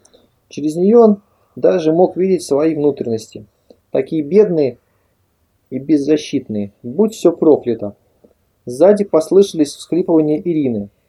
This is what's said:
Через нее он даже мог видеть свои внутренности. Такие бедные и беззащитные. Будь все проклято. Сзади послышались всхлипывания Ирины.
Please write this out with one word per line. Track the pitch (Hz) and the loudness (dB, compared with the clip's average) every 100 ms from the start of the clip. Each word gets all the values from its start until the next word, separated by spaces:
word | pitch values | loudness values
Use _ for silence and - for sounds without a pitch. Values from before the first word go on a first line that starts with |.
| _ _ _ _ _ | _ _ _ _ _
Через | - 151 160 | -8 -6 0
нее | 190 240 | 4 6
он | 226 202 _ _ _ - | 6 2 _ _ _ -2
даже | - 185 156 | 0 2 2
мог | 165 180 175 | 2 2 0
видеть | 190 180 | -2 -2
свои | - 139 160 156 | -2 0 0 0
внутренности. | 147 131 123 110 - 107 107 _ _ _ _ | -2 -2 -6 -8 -10 -20 -20 _ _ _ _
Такие | - - 160 | -4 -4 -6
бедные | 143 196 180 160 135 - _ _ _ _ _ _ _ _ - | 0 2 2 2 -2 -4 _ _ _ _ _ _ _ _ -12
и | 127 | -8
беззащитные. | 143 151 139 151 - 139 131 104 101 _ | -2 0 0 -2 -2 -6 -6 -8 -8 _
Будь | 120 151 220 | -8 -2 -2
все | - 175 | 2 0
проклято. | 165 160 131 123 113 104 - _ _ _ _ _ _ - | 2 2 2 0 -6 -8 -14 _ _ _ _ _ _ -8
Сзади | 123 180 202 | 2 2 2
послышались | 202 160 156 185 196 160 143 - | 0 -2 2 2 2 0 -4 -4
всхлипывания | - 165 180 160 151 151 | -6 -4 0 2 2 -2
Ирины. | 175 156 131 107 101 _ | -2 -2 -2 -4 -8 _